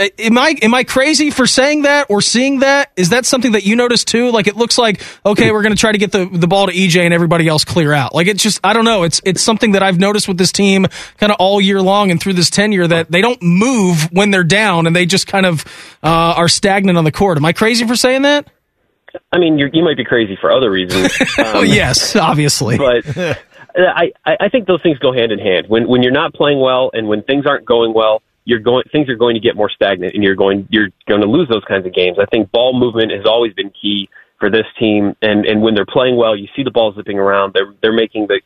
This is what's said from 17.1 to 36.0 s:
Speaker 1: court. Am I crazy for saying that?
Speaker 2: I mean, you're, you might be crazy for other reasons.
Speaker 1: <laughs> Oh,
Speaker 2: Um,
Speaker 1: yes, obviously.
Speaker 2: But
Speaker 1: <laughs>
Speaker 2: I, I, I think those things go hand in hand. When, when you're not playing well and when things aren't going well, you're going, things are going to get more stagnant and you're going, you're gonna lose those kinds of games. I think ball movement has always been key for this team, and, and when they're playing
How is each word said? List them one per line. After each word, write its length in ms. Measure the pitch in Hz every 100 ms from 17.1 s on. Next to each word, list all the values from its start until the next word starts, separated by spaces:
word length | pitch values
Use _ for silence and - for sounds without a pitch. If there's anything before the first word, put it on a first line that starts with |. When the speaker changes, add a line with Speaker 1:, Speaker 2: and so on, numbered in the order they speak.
Speaker 1:
court. 260 | - 202 151
Am 60 |
I 80 | 156
crazy 340 | 170 220 240 233
for 100 | 240
saying 260 | 254 269
that? 260 | 277 294 285 _ _ _ _ _ _ - _
Speaker 2:
I 60 | 175
mean, 200 | 165 151
you're, 120 | 143
you 100 | 160
might 140 | 170 139
be 80 |
crazy 320 | 117 123 110 98
for 120 | 87
other 180 | 120 123
reasons. 420 | 95 90 92 92 - -
Speaker 1:
<laughs> 120 | -
Oh, 220 | - 214
Speaker 2:
Um, 60 | -
Speaker 1:
yes, 500 | 208 151 123 - 214
obviously. 600 | 160 151 147 - 110 123
Speaker 2:
But 280 | 135 120 147 147
Speaker 1:
<laughs> 220 | 175 - - - - 175
Speaker 2:
I, 360 | 180 - 175 -
I, 120 | - 160
I 80 | 202
think 180 | 262 190
those 160 | 175
things 160 | 180 143
go 140 | 135
hand 200 | 127 117
in 60 | 101
hand. 280 | 104 90 85
When, 200 | 113 120
when 140 | 123
you're 100 | 123
not 220 | 135 160
playing 260 | - 147 143
well 300 | 131 127 131
and 160 | - 107
when 140 | 107
things 240 | 104 139 131
aren't 180 | 139
going 300 | - 120 117
well, 280 | 113 110 110 _ _
you're 160 | - 117
going, 240 | 110 123 -
things 160 | 151 139
are 80 | 117
going 180 | 120
to 60 | 117
get 160 | 113 101
more 140 | 104
stagnant 440 | - 101 95 92
and 80 | 101
you're 120 | 101
going, 340 | 95 98 98 95
you're 200 | 107 104 - -
gonna 180 | 104 104
lose 220 | 139 175
those 160 | 110
kinds 220 | - 98 92
of 80 |
games. 240 | 92 90 90
I 60 | 101
think 260 | 117 101
ball 260 | 117 127 127
movement 320 | 123 113 110
has 140 | 101 107
always 260 | 117 117
been 160 | 95 98
key 380 | - 104 101 95 - _ -
for 120 | 104
this 160 | 107 110 -
team, 380 | 110 104 101 -
and, 240 | 110 104 104
and 160 | 107
when 120 | 110
they're 120 | 107 95
playing 280 | 147